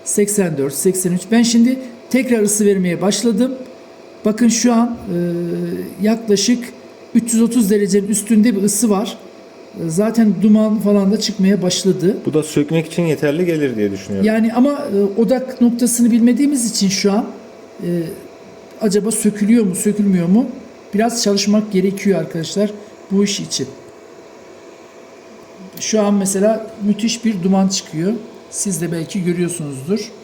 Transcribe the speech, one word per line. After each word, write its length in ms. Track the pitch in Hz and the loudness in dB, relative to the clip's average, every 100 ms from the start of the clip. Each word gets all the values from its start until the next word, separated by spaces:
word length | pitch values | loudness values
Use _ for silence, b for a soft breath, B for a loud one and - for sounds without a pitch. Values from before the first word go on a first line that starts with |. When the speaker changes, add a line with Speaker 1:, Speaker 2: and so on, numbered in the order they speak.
Speaker 1:
Seksen 540 | - - 202 - 180 147 | -4 0 0 0 -2 0
dört, 160 | 139 | -4
seksen 380 | 135 190 185 180 | 0 -2 0 -2
üç. 100 | 180 - | -2 0
Ben 120 | 226 | 2
şimdi 360 | 233 233 233 262 B B - | 4 4 4 2 B B -4
tekrar 320 | 247 262 233 | -2 0 0
ısı 240 | 208 - 208 | 0 2 2
vermeye 360 | 190 180 165 | 2 0 0
başladım. 540 | 180 202 233 196 254 262 - - - - - - 214 | 0 0 0 0 -2 -4 -14 -18 -20 -20 -20 -6 -4
Bakın 220 | 214 240 | 2 2
şu 260 | 233 247 | 4 2
an, 240 | 226 240 240 202 | 2 0 -4 -6
e, 920 | 175 175 170 175 175 175 180 175 - 208 | -4 -2 -4 -4 -4 -4 -6 -8 -2 0
yaklaşık 580 | 226 233 196 - 240 240 - - - - 240 | 0 0 0 2 -2 -4 -16 -20 -20 -2 -2
üç 180 | 226 | 0
yüz 80 | 226 | 2
otuz 280 | 226 254 196 | 2 2 2
derecenin 380 | 208 202 202 202 | 2 2 0 2
üstünde 480 | 214 - 220 208 196 | -2 2 4 4 2
bir 80 | |
ısı 260 | 202 - 233 | 0 0 2
var. 280 | 190 220 - - - - - - - 165 | 0 -2 -8 -18 -20 -20 -20 -20 -10 -6
E, 40 | |
zaten 440 | 160 214 226 220 175 | 0 0 2 2 4
duman 380 | 214 214 220 214 | 4 4 4 0
falan 320 | 202 202 196 | 2 2 2
da 80 | 202 | 0
çıkmaya 420 | - 196 190 196 | -2 0 2 2
başladı. 560 | 180 - 196 185 175 269 - | 0 0 0 2 0 0 -2
Speaker 2:
Bu 80 | |
da 100 | 147 | -2
sökmek 420 | 147 - 147 160 160 | 0 -2 0 -2 -2
için 160 | - | -2
yeterli 420 | 170 147 151 147 180 | -2 0 0 0 0
gelir 300 | 160 143 113 | 0 -2 0
diye 160 | 104 | -2
düşünüyorum. 360 | 98 - 101 147 | -4 -6 -2 0
Speaker 1:
Yani 260 | 220 226 | 2 0
ama, 180 | 247 277 285 254 202 202 220 | 2 2 0 -2 0 0 0
e, 40 | |
odak 400 | 233 254 254 - | 0 0 -2 0
noktasını 500 | 240 233 240 - 233 | 0 2 0 2 2
bilmediğimiz 600 | 233 233 247 285 285 233 | 4 4 4 2 0 -2
için 180 | - 196 | 0 0
şu 220 | - 202 | 0 0
an, 140 | 202 262 - - - - - | 0 -2 -10 -20 -20 -20 -12
e, 40 | 180 175 160 - - - - - - - | -6 -4 -6 -10 -18 -20 -20 -20 -20 -4
acaba 300 | 220 196 202 | 0 0 0
sökülüyor 540 | 226 208 208 202 240 202 | 0 -2 0 2 4 4
mu, 100 | 175 | 0
sökülmüyor 520 | 208 208 202 185 170 | -2 0 2 2 4
mu? 180 | 202 269 - - - - | 2 2 -4 -16 -20 -8
Biraz 300 | 202 226 233 | -2 0 0
çalışmak 480 | 202 202 208 208 214 | 0 0 2 0 2
gerekiyor 480 | 185 190 190 202 175 | 0 0 0 0 0
arkadaşlar 520 | 160 170 156 190 208 - B B - | -2 -6 -6 -2 -2 -4 B B -4
bu 120 | 196 | 0
iş 160 | 202 - | 0 -2
için. 280 | 160 - 131 - - - - - - - - - - - - - - - - - - - 190 - | -6 -6 -8 -10 -20 -20 -20 -20 -20 -20 -20 -20 -20 -20 -20 -20 -20 -20 -20 -20 -20 -20 -18 -12
Şu 220 | - 214 | -4 0
an 120 | 202 | 2
mesela 580 | 202 190 196 208 220 - - 202 | 0 0 0 0 0 -6 -6 -2
müthiş 380 | 202 226 - 220 | -2 -2 -2 -4
bir 180 | 202 | -2
duman 240 | 180 190 190 | 0 2 2
çıkıyor. 460 | 190 - 156 180 233 - - - | -2 -8 -4 -2 -4 -8 -20 -16
Siz 320 | - 208 170 | -8 -6 -4
de 100 | 165 | -4
belki 320 | 165 160 208 | -6 -6 -4
görüyorsunuzdur. 880 | 175 175 170 170 147 135 139 214 - - | -2 -2 -2 -4 -8 -10 -4 -4 -4 -14